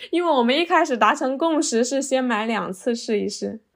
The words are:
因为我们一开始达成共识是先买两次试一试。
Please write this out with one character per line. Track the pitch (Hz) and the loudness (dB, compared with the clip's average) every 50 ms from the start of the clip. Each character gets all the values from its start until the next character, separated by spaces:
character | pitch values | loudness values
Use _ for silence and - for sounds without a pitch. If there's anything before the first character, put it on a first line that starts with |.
| - - | -8 -4
因 | - 330 349 | -2 0 2
为 | 339 | 2
我 | 302 262 233 | 2 4 4
们 | 233 262 | 4 2
一 | 302 349 | 2 2
开 | 330 370 330 339 | 2 2 2 2
始 | 311 262 | 2 2
达 | 220 220 208 277 | 2 4 2 2
成 | 294 311 254 269 269 | 2 0 -2 -2 0
共 | 330 330 320 294 | 0 2 2 2
识 | 320 - 240 226 240 | 0 0 0 0 0
是 | 240 277 269 | 0 0 -2
先 | 269 269 262 262 254 | -2 0 0 0 0
买 | 247 233 208 220 | 0 -2 -2 -2
两 | 226 233 202 180 165 | -2 -2 -4 -4 -6
次 | 190 - - 254 233 | -8 -6 -4 -4 -4
试 | 233 - - 220 202 | -2 -2 -2 -2 -2
一 | 196 196 | -2 -4
试。 | 202 - 202 202 202 220 - _ _ | -6 -6 -8 -8 -8 -10 -14 _ _